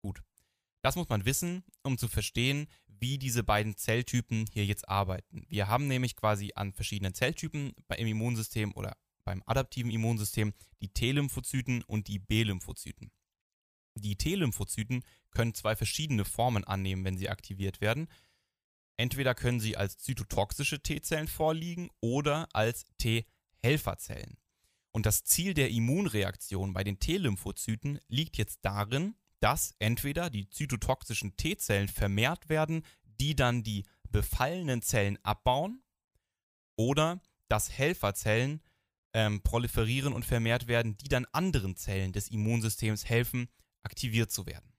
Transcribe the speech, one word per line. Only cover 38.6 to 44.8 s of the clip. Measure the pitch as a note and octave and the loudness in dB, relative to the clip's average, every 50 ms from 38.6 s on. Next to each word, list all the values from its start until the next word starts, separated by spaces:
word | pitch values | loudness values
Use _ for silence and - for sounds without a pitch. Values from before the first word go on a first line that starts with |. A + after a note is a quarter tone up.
| _ _ _ _ _ _ _ _ _ _ - | _ _ _ _ _ _ _ _ _ _ 0
ähm, | A2+ A2 G#2+ G#2 G2+ | 2 2 2 2 2
proliferieren | - - A#2 A#2 A#2+ A#2+ - B2 A2+ A2 A#2+ C3+ C3+ C#3+ C3+ | 0 0 0 2 0 0 0 0 2 2 2 0 0 0 -2
und | B2+ A#2 | -2 -2
vermehrt | - B2+ A#2+ A2+ A2+ A#2 B2 B2 A#2 | 0 0 2 2 2 2 0 2 2
werden, | A#2+ A#2 A2+ A2+ G#2 | 2 2 2 0 -4
die | - - C#3 | -6 -2 0
dann | C#3 B2 B2 - | 0 0 0 0
anderen | - D3 F3+ F#3+ D#3 C3 F#2+ F#2+ F2+ | 0 0 2 4 2 2 0 0 -4
Zellen | - - - G2 F#2+ F#2+ F#2 | -4 -4 -2 -2 0 0 0
des | F#2 G#2 G2+ - | -2 -4 -4 -4
Immunsystems | A2+ G#2+ G#2 A2 A#2 A#2 A2 A2+ - - A#2 G#2+ A2 G#2 - | -2 0 2 2 2 2 2 0 -2 0 0 -2 -2 -2 -2
helfen, | - A#2 A#2 B2 - - B2+ A#2+ - _ _ _ _ _ _ | 2 2 2 2 2 -2 -4 -4 -6 _ _ _ _ _ _
aktiviert | _ - - - - B2 A2 A#2 A2+ G#2+ | _ -12 -8 -6 -4 2 4 2 2 2
zu | - - F#2 | 0 -6 -6
werden. | - - - - - _ _ | -6 -10 -12 -14 -20 _ _